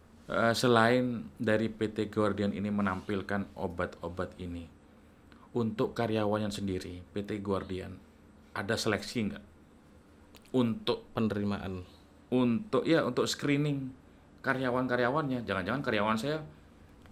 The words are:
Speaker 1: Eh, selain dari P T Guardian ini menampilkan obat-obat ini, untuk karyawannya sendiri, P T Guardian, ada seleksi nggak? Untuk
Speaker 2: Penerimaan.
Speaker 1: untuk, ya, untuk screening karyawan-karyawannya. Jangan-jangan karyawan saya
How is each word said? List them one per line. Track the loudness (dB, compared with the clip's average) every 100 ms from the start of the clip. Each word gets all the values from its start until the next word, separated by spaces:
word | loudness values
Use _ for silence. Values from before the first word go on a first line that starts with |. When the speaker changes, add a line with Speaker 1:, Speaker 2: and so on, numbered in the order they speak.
| -20 -20
Speaker 1:
Eh, | -2 2 4
selain | 4 6 8 8 4 2 -4 -8
dari | -4 2 2 0
P | -2 -4
T | -2 -2
Guardian | 2 2 2 0
ini | 0 -2
menampilkan | 0 0 -2 -2 -4 -2 -4 -4
obat-obat | -6 -6 -2 -4 -4 -8 -6 -8 -8
ini, | -10 -10 -12 -18 -20 -20 -20 -20 -20 -20 -6
untuk | -2 -2 0 -2
karyawannya | 0 0 2 2 0 -2
sendiri, | -4 -4 -4 -6 -12
P | -10 -8
T | -6 -6
Guardian, | -2 -2 -2 -6 -8 -12 -18 -20 -20 -20 -10
ada | -6 -2
seleksi | 0 2 0 0 -2
nggak? | -2 -4 -14 -20 -20 -20 -20 -20 -20 -20 -20 -20 -2
Untuk | 2 2 0 -2 -2 -2
Speaker 2:
Penerimaan. | -2 0 0 0 -2 -4 -8 -12 -20 -20 -20 -2
Speaker 1:
untuk, | 2 2 2 0 0
ya, | 2 2
untuk | 2 0
screening | 0 -2 0 0 0 -2 -4 -10 -20 -20 -20 -8
karyawan-karyawannya. | -2 0 0 0 2 2 2 2 0 -4
Jangan-jangan | -2 -2 -2 -2
karyawan | 0 2 2 2
saya | 0 -4 -6 -16 -20 -20 -20 -20 -20